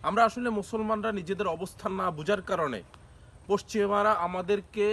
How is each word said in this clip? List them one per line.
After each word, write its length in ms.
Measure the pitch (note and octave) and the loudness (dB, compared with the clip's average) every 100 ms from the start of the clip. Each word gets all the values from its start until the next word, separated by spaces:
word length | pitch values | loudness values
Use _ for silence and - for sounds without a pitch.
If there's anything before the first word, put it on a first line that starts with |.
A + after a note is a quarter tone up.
আমরা 180 | C#3+ G#3 | 2 4
আসলে 260 | A3+ B3 A#3+ | 4 4 -2
মুসলমানরা 600 | G#3+ F#3+ A3 G#3+ A3 A3 | -2 -2 -4 -2 0 -2
নিজেদের 360 | G#3 E3+ F#3+ F#3+ | -4 -4 -2 -2
অবস্থান 440 | E3 F#3 - G3+ F#3+ | -2 -6 -6 -6 -2
না 100 | F#3 | -4
বুঝার 300 | D3+ D#3 G3+ | -2 -2 -2
কারণে 380 | F#3+ F3+ D3+ G#2+ E2+ - - - - - - | 0 -2 0 -4 -10 -20 -20 -20 -20 -20 -2
পশ্চিমারা 640 | G3+ - A3 G3+ G3+ G#3 | -2 0 0 2 4 4
আমাদেরকে 720 | G#3 F3 F3+ F3+ G#3 - G#3+ G#3 | 2 0 -4 0 -2 -2 -2 0